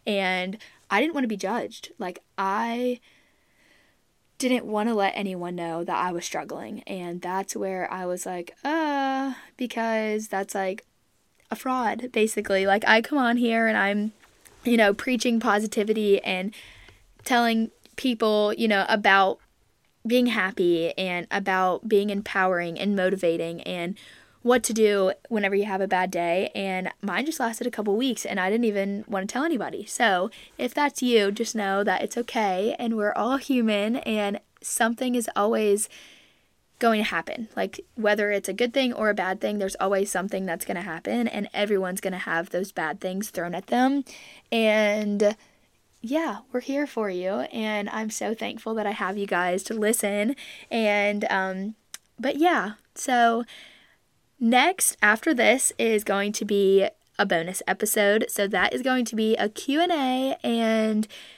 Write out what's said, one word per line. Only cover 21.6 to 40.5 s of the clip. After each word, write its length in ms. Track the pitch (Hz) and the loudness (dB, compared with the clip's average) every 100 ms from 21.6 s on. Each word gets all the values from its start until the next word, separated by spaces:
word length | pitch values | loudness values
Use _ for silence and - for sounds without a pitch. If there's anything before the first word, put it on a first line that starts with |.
| 185 170 214 | 2 0 2
being 220 | 208 208 | 2 2
empowering 680 | 202 208 196 185 180 175 165 | -2 -2 0 2 0 -2 -4
and 180 | 202 196 | -2 0
motivating 640 | 185 190 175 170 165 170 | 0 2 0 0 -4 -8
and 360 | - 180 170 208 - - - _ | -8 -6 -6 -8 -16 -20 -20 _
what 200 | 240 247 | 2 2
to 100 | 240 | 2
do 400 | 220 214 202 190 - - | 4 4 4 2 -2 -4
whenever 260 | 220 196 | -2 0
you 120 | 196 208 | 0 0
have 160 | 190 | -2
a 40 | 196 | 0
bad 240 | 185 185 | 0 0
day. 400 | 180 170 175 - | 0 0 0 0
And 360 | 214 196 185 185 - | -4 -4 -4 -6 -6
mine 240 | 196 180 285 | -4 -2 -4
just 120 | 311 | -2
lasted 280 | 233 220 247 | -4 -2 -4
a 40 | |
couple 240 | 226 214 | -2 0
weeks 300 | 208 269 214 | 0 0 -2
and 160 | - 196 | -4 -2
I 80 | 185 | 0
didn't 160 | 226 | 2
even 400 | 233 202 196 202 - | 2 0 -2 -6 -6
wanna 200 | 202 196 | -6 -4
tell 180 | 247 | -4
anybody. 400 | 330 269 151 - | -2 -2 -4 -8
So 460 | 208 - 226 180 208 - - - | -8 0 2 2 0 -6 -18 -8
if 160 | 247 | -4
that's 300 | - 285 - | 0 -2 0
you, 280 | 247 233 202 | 4 4 4
just 240 | 208 226 | 0 -4
know 300 | 220 196 196 | -4 -2 0
that 160 | 208 185 | 0 0
it's 160 | 208 240 | -2 -4
okay 580 | 240 233 208 185 214 - | -4 -2 0 0 -2 -2
and 180 | 233 226 | -4 -2
we're 160 | 208 | -2
all 240 | - 214 269 | 0 0 -2
human 600 | - 254 220 208 214 247 | 0 2 2 2 0 -2
and 440 | - 214 202 208 - _ | -2 -2 -2 -4 -10 _
something 520 | - - 226 233 254 | -6 0 0 0 -2
is 140 | 247 226 - | -2 -2 0
always 540 | 208 226 214 208 - - - - _ _ _ _ _ - | 2 2 2 2 0 -10 -20 -20 _ _ _ _ _ 0
going 260 | 233 214 | 2 2
to 60 | 208 | 0
happen. 380 | 170 - - 220 | -2 -4 -8 -8
Like, 300 | - 196 - - | -4 -4 -6 -14
whether 360 | - 214 208 208 | -2 2 2 2
it's 180 | 202 196 | 0 -2
a 60 | |
good 180 | 190 240 | -2 0
thing 220 | 277 254 | 2 0
or 160 | - 214 | 2 0
a 40 | |
bad 240 | 208 185 190 | 2 -2 -2
thing, 200 | 214 208 | -2 -2
there's 180 | 196 - | -2 -2
always 320 | 196 196 202 | 0 2 0
something 360 | 185 196 190 | -2 -2 -4
that's 180 | 190 | -4